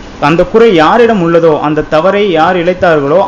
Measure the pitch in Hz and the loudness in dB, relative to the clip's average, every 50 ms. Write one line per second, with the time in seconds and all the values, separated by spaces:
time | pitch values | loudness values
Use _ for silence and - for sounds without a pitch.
0 | - - - - 147 175 170 170 180 180 - 226 233 233 185 156 151 165 202 233 | -18 -18 -10 -4 -2 -2 0 0 0 0 2 2 2 2 2 2 2 2 2 2
1 | 233 226 226 190 165 165 170 165 165 160 151 135 - 151 156 151 147 - 160 156 | 2 2 0 0 0 0 0 2 2 2 0 0 -2 -2 -2 -4 -4 -2 -2 0
2 | 170 190 196 202 208 196 165 156 160 180 185 180 165 180 180 - 185 175 160 151 | 0 0 0 0 0 0 0 0 0 0 0 -2 -2 -2 -2 0 0 0 0 0
3 | 139 139 156 190 196 | 0 0 0 0 0